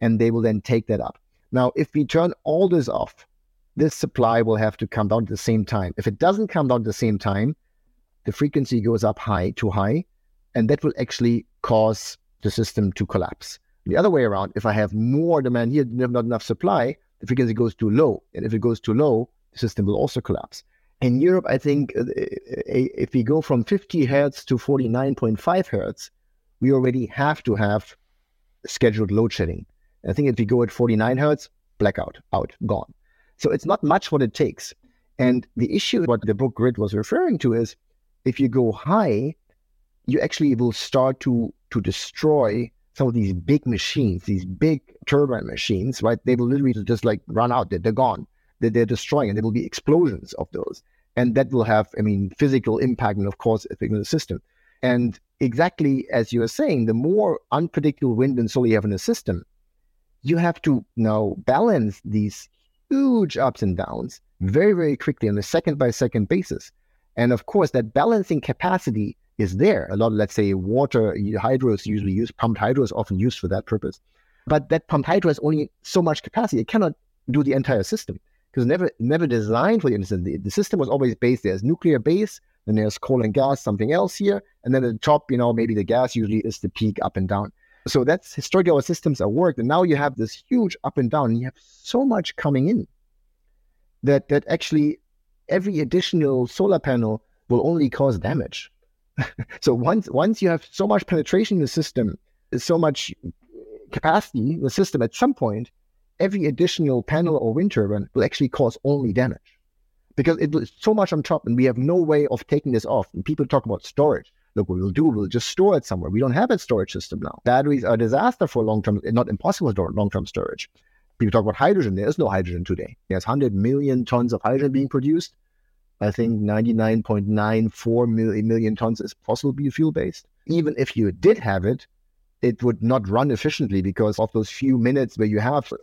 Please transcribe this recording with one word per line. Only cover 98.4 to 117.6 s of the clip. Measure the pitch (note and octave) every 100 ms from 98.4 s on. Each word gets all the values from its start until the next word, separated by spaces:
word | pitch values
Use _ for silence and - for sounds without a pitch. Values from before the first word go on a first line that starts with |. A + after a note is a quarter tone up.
| - - - _ _ _ _ -
<laughs> | B2+ - G#2+ -
So | -
once, | A#2+ B2 G#3+ -
once | B2+ F#3 A3
you | F#3+
have | E3 -
so | - G3
much | G#3 -
penetration | E3+ D3 F#3 A3 F#3+
in |
the | C#3
system, | - D3+ - A2 - _ _ _ B2+
so | - E3+
much | D#3+ C#3 - - F2 - _ - - - -
capacity | - D#3 F3+ - B2 A#2
in | E3
the | C3+
system, | - F#3+ C#3
at | A2+
some | - B3+
point, | C4 A#2+ G#2+ A#2+ _ _ _ _ _
every | F#3+ G3+ D3+
additional | B2+ E3+ - D3+ B2+
panel | - D3+ E3+ D3+
or | A2+
wind | A#2+ G3
turbine | - G2+ G#2 -
will | -
actually | G#2+ - C3+
cause | - B2 -
only | C#3 C#3+ B2+
damage | G2+ B2+ - _ _ _ _ _ _ _ -
because | C#3 E3
it | D3+
was | D#3 A#2 _
so | -
much | G#3+ G3
on | D#3+
top, | - D#3+ -
and | A#2
we |
have | B2+ A#2+
no | C3+ F3+
way | D#3 D3+ D3
of | - -
taking | C#3+ C#3+
this | A#2 -
off. | B2+ F#2+
And | -
people | F#2+ D#3 C3
talk | C#3 A#2
about | G2
storage. | - - D3+ F#2+ - _ _
Look, | - F#2
what | F#2
we'll | G2
do, | F#2
we'll | D#3+ G#2+ G2
just | A#2+ -
store | - G3 E3
it |
somewhere. | - F#2 E2
We | G2+
don't | C3
have | B2+ B3+
a | G3+
storage | - A2 F#2
system | G2 - -
now. | D2 -
Batteries | A#2+ B2+